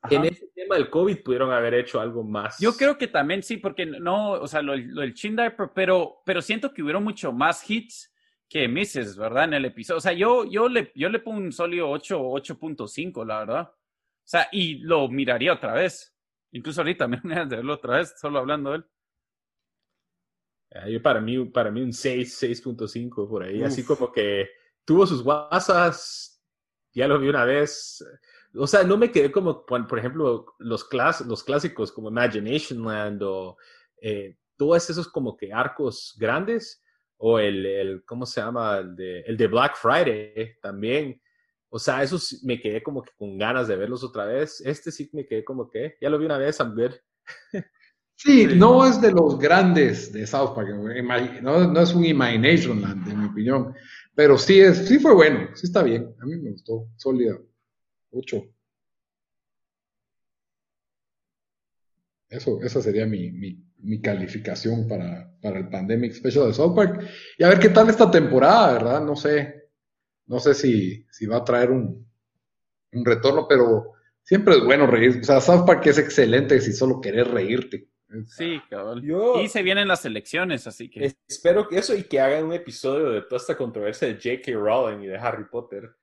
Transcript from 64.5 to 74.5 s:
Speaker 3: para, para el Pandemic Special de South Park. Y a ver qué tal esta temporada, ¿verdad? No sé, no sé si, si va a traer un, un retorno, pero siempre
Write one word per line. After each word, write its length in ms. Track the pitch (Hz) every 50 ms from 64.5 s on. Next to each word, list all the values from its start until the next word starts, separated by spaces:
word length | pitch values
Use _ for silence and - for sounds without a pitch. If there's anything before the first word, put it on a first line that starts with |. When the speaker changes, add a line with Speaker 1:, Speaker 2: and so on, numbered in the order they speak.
| - - - 113 117 117 107 113
Speaker 3:
para, 440 | 113 92 87 - - - - - _ _
para 180 | - 104 95 95
el 100 | 92 90
Pandemic 440 | - 95 92 98 113 117 120 117 -
Special 340 | - - 131 123 143 139 113
de 60 | 107
South 220 | 123 151 170 175
Park. 260 | 214 208 185 - - - - - - - - - _
Y 60 | -
a 60 | 175
ver 100 | 196 185
qué 100 | - 214
tal 200 | - 220 220 226
esta 200 | 220 - 240 180
temporada, 640 | 170 165 147 123 131 127 131 151 196 233 214 160 127
¿verdad? 280 | 117 107 117 127 151
No 140 | 156 147 147
sé, 540 | 147 - 147 147 147 139 135 - - - _ _ _ _ _ _ _ _ _ _ _ _
no 140 | _ 123 123
sé 140 | - 147 139
si, 520 | - - 131 117 104 95 92 - - - _
si 140 | _ - 113
va 120 | 104 113 120
a 60 | 120
traer 280 | - 123 120 123 123
un, 340 | 131 131 113 95 85 - - _ _ _ _ _ _ _ _ _ _ _ _ _ _ _ _ _
un 140 | - 120 120
retorno, 420 | 123 117 113 117 139 139 156 156 -
pero 460 | 143 127 123 117 113 107 107 - - _ _ _ _ _ _
siempre 320 | - 185 196 208 202